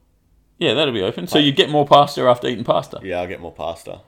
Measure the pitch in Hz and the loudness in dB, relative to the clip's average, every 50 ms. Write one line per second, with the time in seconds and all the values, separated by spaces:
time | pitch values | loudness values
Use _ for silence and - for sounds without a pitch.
0 | _ _ _ _ _ _ _ _ _ _ _ _ 175 147 110 135 156 143 117 107 | _ _ _ _ _ _ _ _ _ _ _ _ -2 0 0 2 0 0 0 -2
1 | 92 104 - - 180 175 - 165 147 143 135 156 180 127 151 147 143 143 147 143 | -2 -2 -4 -6 -8 0 0 2 2 2 2 2 0 2 2 0 2 6 6 6
2 | 143 139 - - 131 127 123 - - 131 127 101 113 - 156 170 143 - - - | 6 4 0 0 2 2 2 2 0 -4 -4 -4 -2 -2 -2 -2 -2 -6 -12 -14
3 | - 95 87 87 90 90 92 - 82 82 80 - 80 82 82 - - - 92 90 | -10 -8 -6 -6 -6 -6 -10 -12 -14 -16 -14 -10 -10 -10 -10 -12 -14 -18 -18 -18
4 | - | -20